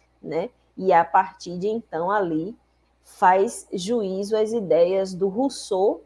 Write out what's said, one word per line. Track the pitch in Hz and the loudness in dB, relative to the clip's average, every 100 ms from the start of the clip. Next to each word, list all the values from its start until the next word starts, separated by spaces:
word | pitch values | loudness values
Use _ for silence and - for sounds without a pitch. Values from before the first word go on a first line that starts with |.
| _ _ | _ _
né? | 160 156 202 _ _ - | -8 -6 -6 _ _ -4
E | 185 | 2
a | 170 170 | 4 4
partir | 190 190 - 175 175 | 2 0 -4 -12 -6
de | 202 | -4
então | 226 - 160 175 | -4 -6 -4 -2
ali | 214 180 160 180 240 _ _ _ _ | 0 0 -4 -6 -12 _ _ _ _
faz | _ - 190 190 196 - - | _ 0 4 4 2 -2 -10
juízo | 196 180 240 190 190 202 220 | -8 -4 -2 -2 -4 -2 -2
às | 214 | 0
ideias | 233 180 160 175 190 190 | -2 2 2 4 2 -2
do | 180 196 | -2 -2
Rousseau, | 202 269 - - 190 208 330 | 0 -2 -4 -4 0 2 0